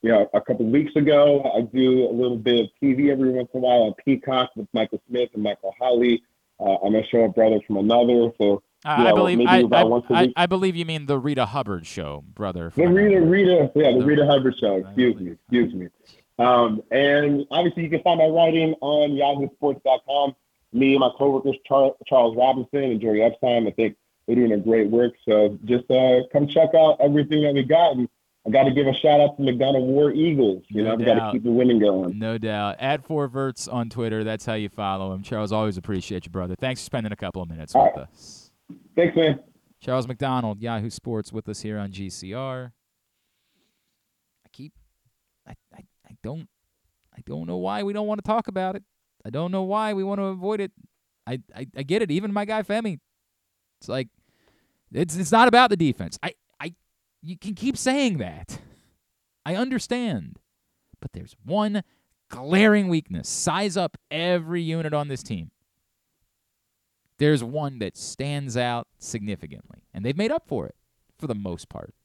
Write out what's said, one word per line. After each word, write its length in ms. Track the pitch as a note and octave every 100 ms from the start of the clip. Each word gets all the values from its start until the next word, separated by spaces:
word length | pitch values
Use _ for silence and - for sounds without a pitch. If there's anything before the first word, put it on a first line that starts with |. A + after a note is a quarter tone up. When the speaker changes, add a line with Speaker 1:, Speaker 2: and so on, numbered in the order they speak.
Speaker 1:
you 80 | A2+
know, 180 | A2 G2+
a 60 | G#2
couple 260 | - A2+ A2+
weeks 280 | C3+ D3+ D#3
ago. 540 | D3 D3 D3 C#3+ C3+ A2+
I 60 |
do 460 | A#2+ B2 B2+ B2+ A#2+
a 40 |
little 240 | A#2 B2 A#2+
bit 280 | A2 A#2+
of 60 | G#2 _
T 140 | C#3
V 160 | C3 C#3+
every 200 | C3+ C3
once 180 | B2+ B2
in 60 | C3
a 20 |
while 200 | B2+ B2
on 120 | A2 G#2
Peacock 460 | - C3 - C3 B2+ -
with 100 | G2+
Michael 280 | A#2 A2 - _
Smith 220 | A#2+ A#2+
and 80 | G#2+
Michael 320 | G#2 G2+ F#2+ G2
Holly. 440 | B2+ A#2+ B2 A#2 _ _ _ _
Uh, 180 | G2 G2
I'm 100 | F#2+
a 120 | A2 A2
show, 180 | A#2+
a 40 | A2+
brother 320 | F#2+ A2 A2 -
from 120 | G2+
another. 540 | G2+ A#2 A#2+ A#2+ A#2 -
So, 240 | G#2 G2+ _ _
Speaker 2:
I, 180 | D#3 D3
Speaker 1:
you 40 | A2+
Speaker 2:
I 40 |
Speaker 1:
know, 60 | G#2
Speaker 2:
believe, 220 | G#2 A#2
Speaker 1:
maybe 100 | A#2+
Speaker 2:
I, 100 | B2
Speaker 1:
about 220 | A#2+ -
Speaker 2:
I, 40 |
Speaker 1:
once 220 | A2+ A#2+ -
a 40 |
Speaker 2:
I, 80 | -
Speaker 1:
week. 100 | B2+ E3
Speaker 2:
I 100 | F3
believe 300 | F#3+ F#3+ E3+
you 100 | E3
mean 200 | D#3+ C#3+
the 120 | C#3
Rita 280 | C3 C3+ A2
Hubbard 400 | C3+ A#2+ F#2 D#2+
show, 380 | - D#2 C#2+ C#2+
brother 380 | - G2+ F2 E2
Speaker 1:
The 100 | G#2
Speaker 2:
from 100 | F3
Speaker 1:
Rita, 220 | F#3 G#3 G3
Speaker 2:
another. 140 | E3
Speaker 1:
Rita, 420 | F#3+ F#3 F3 C#3
yeah, 180 | D3 D3
the 60 | B2+
Speaker 2:
The 60 | C3
Speaker 1:
Rita 200 | D3 C#3+
Hubbard 280 | C#3 C3 -
show. 180 | A2+ F#2+
Speaker 2:
I 20 |
Speaker 1:
Excuse 360 | F#2+ G2+ B2+
Speaker 2:
believe 120 | G#2+ F2+
Speaker 1:
me, 60 |
excuse 420 | E2+ _ B2 A#2
me. 140 | F#2+ F2+ _ _ _ _ -
Um, 440 | A#2+ B2 A#2 G#2+ -
and 560 | B2 C#3+ C#3+ D3 C#3+ C#3+
obviously, 320 | D3 F3 F3
you 80 | E3
can 120 | D#3
find 160 | F3+ E3
my 80 | D#3+
writing 480 | D#3+ E3 E3 D#3+ D#3
on 340 | C#3 D3+ D3
yahoo 340 | C#3 C#3+ C#3+ C#3 _
sports 240 | C#3+ C3+
dot 160 | C3+ B2+ -
com. 280 | C#3+ C#3+ C3+ _ _ _
Me 200 | A#2+ C3+
and 80 | C3+
my 100 | B2+ -
coworkers, 380 | C#3+ C3+ C3+ - -
Char-, 300 | C#3 C#3 - -
Charles 300 | C3 A#2 A2+
Robinson 480 | B2+ C3 A#2+ C#3+
and 160 | C3+ A2+
Jory 220 | A2+ G#2+
Epstein, 440 | A2+ A#2 B2+ A#2+ A2
I 60 |
think 240 | G2+ A2 G#2+ _ _ -
they're 100 | A#2+
doing 160 | A#2
a 40 | G#2
great 320 | G2 A2+ G#2
work. 260 | A#2 A#2+ - -
So 320 | G#2+ G#2 G#2
just, 260 | G#2+ B2 B2
uh, 300 | C3 C3 B2+ B2+
come 140 | D3 C#3+
check 240 | D#3+ D#3+ D#3+
out 220 | D#3 D3
everything 420 | C#3+ D3 C#3+ D3+
that 120 | D3
we 100 | C#3
got. 320 | B2+ D#3+ E3+ C3
And 120 | A#2+ _ _ _ -
I 40 |
gotta 200 | C3 C3+
give 160 | C3 C3+
a 80 |
shout 260 | C3 D#3 D3
out 160 | C#3+ -
to 60 |
McDonough 400 | C3+ B2 C3 C3+
War 300 | B2+ C3+ D3
Eagles. 500 | B2+ E3 D3 A2+ F#2 -
You 160 | G#2
Speaker 2:
No 60 | G#2+
Speaker 1:
know, 40 | A2+
we 80 |
gotta 160 | A#2 A2
Speaker 2:
doubt. 120 | A2+
Speaker 1:
keep 100 | A#2
the 80 | A#2
winning 300 | A#2 B2+ A#2+
going. 380 | G#2 F#2+ F2+ G2
Speaker 2:
No 200 | A2 A2+
doubt. 380 | A2 G#2 G2+ -
At 260 | C3 D3
Four 220 | C3+ D#3 C#3
Verts 400 | B2+ C3+ B2 -
on 240 | B2 A#2
Twitter. 320 | A#2 A2+ A2
That's 240 | A2 A2 -
how 80 |
you 140 | A2 G#2
follow 440 | - G2+ F#2+ F#2+
him. 100 | F#2+
Charles, 280 | G2 G#2+ G#2+
always 260 | G#2+ G#2+ F#2
appreciate 480 | F2 G2 - F#2
you, 60 | F2
brother. 240 | F#2 F2+
Thanks 260 | F#2 C3 B2+
for 40 |
spending 280 | - C3 A2
a 40 | G#2
couple 260 | F#2+ F#2
of 80 | E2+
minutes 240 | E2 D2+
Speaker 1:
All 100 | C3+
Speaker 2:
with 120 | B2 -
Speaker 1:
right. 120 | C2
Speaker 2:
us. 440 | _ - - _ _ _ - _
Speaker 1:
Thanks, 220 | - E3+ E3
man. 240 | D#3+ C#3 _ _ _ _
Speaker 2:
Charles 260 | - B2+ A#2+
McDonald, 560 | B2 C3+ B2+ A#2 G2+
Yahoo 280 | A#2 A#2 A2
Sports, 420 | - - A2 G2+
with 160 | A2 G#2+
us 120 | G#2
here 160 | G#2+ G#2+
on 120 | G2+
G 180 | F#2+ G2
C 240 | - F#2+
R. 400 | A2 C3+ B2+ B2 _ _ _ _ _ _ _ _ _ _ _ _ _ _ _ _ _ _
I 20 |
keep, 200 | _ D3 _ _ _ _ _ _ _ _
I, 60 | - _
I, 60 | - _ _ _
I 40 | A2
don't, 260 | A2 D#3 - _ _ _ _ _ _
I 100 | - -
don't 220 | D2 E2
know 80 | F2+
why 260 | F#3+ G#3+
we 100 | G3+
don't 140 | G#3 G#3
wanna 160 | G#3+
talk 240 | G#3 A3 A3+
about 300 | F#3+ F#3 G3
it. 80 | _ _ _ _
I 60 | -
don't 220 | B2+ E3+
know 140 | F#3+
why 280 | F#3+ G#3 G#3+
we 100 | G3+
wanna 220 | F#3+ G3+
avoid 360 | G3 F#3+ F#3 G#3+
it. 120 | G3 _ _ _ _ _ -
I, 160 | B2+ -
I, 120 | - C3 -
I 60 |
get 180 | C#3 F#3+
it. 100 | G#3
Even 220 | D3+ G#3
my 140 | G3+ G#3
guy 160 | A3
Femi, 380 | G#3+ G#3 A3 D#3 _ _ _ _ _ _ _ _
it's 100 | -
like, 200 | B2+ B2 _ _ _ _ _ _ _ _
it's, 220 | - E3+
it's 160 | D#3+ F3
not 160 | A3+ B3
about 220 | A#3+ B3
the 80 | G3+
defense. 420 | D#3+ - E3 -
I, 100 | F3 - _ _
I, 160 | D#3 E3+ _ _ _ _
you 140 | D#3 F3+
can 180 | G3
keep 220 | F#3+ A#3+ -
saying 400 | - C4+ C4 E3
that. 420 | F2+ E2+ F2 C3+ - _ _ _ _ _ _ _
I 120 | C#3+ F#3
understand. 840 | B3+ B3+ - B3 A#3 C3 D2 - _ _ _ _ _ _
But 120 | -
there's 240 | - F2+ _
one 380 | G2+ F#3+ G#3+ G#3 - _ _ _ _
glaring 580 | A#2+ C3+ F#3 G#3+ G#3 F#3+
weakness. 400 | E3 - F2 -
Size 480 | - - E3 G#3 F3+
up 220 | F3 - _
every 520 | D#3 F3 F3+ D#3+ F3
unit 320 | E3 E3 D#3
on 140 | D3+ D3
this 140 | C3+
team. 280 | - G2 D#2+ _ _ _ _ _ _ _ _ _ _ _ _ _ _ _ _ _
There's 260 | D3 D3
one 340 | A#2 D3 C#3+ C3
that 180 | G2 -
stands 580 | - - C#3 C#3+ C#3 A#2
out 320 | B2 A#2+ - _
significantly, 840 | - A#2 G#2 G2 D2+ A#1+ - - _
and 100 | -
they've 140 | A2 C#3+
made 140 | G#3+
up 180 | D#4+ _
for 180 | B2 C#2
it 80 | - _ _ _ _
for 80 | D3
the 80 |
most 340 | G#2+ G2 E2+ -
part. 260 | - - _